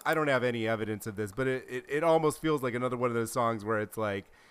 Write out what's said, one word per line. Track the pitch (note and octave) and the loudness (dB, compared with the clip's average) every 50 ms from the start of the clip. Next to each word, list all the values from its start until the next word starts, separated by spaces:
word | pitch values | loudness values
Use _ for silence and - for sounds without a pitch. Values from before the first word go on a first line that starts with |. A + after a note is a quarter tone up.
| - | 0
I | D3 D#3+ | 0 2
don't | D#3 D3+ D3 | 2 4 4
have | C3+ B2+ A#2+ | 4 4 4
any | B2 A#2+ A#2+ A2 A2 | 2 0 0 0 0
evidence | A2+ G#2+ A2+ G#2+ A2 G2+ - A2+ | 0 0 0 -4 -4 -6 -6 -8
of | G2+ | -6
this, | G2 G#2+ G2+ | -4 -6 -6
but | F#2+ C3+ C3 C3 | -2 -2 -2 0
it, | C3 B2+ - - | -2 -2 -4 -6
it, | B2 B2+ B2 - | -8 -8 -6 -4
it | C3+ D3 D#3+ | -2 0 4
almost | E3+ D#3+ D#3+ D#3+ D3+ C3+ - | 4 4 6 6 4 0 0
feels | - D#3+ D3+ C#3 B2 | 0 0 0 0 0
like | B2+ A2 | -2 -2
another | B2 B2+ B2+ B2 A#2+ | 0 -2 -2 -2 0
one | B2 B2 | 0 0
of | A#2 | 0
those | A#2 A#2 A2 | 0 -2 0
songs | - C3 A#2+ A2+ A2+ A2 G2+ | 0 0 0 0 0 -2 -2
where | G#2+ A2+ G#2+ | -2 0 0
it's | G#2+ G2+ - - | -2 -4 -4 -4
like, | A2 G#2 G2 G2+ G2 - - - - - | -2 -2 -2 -4 -6 -10 -18 -20 -20 -20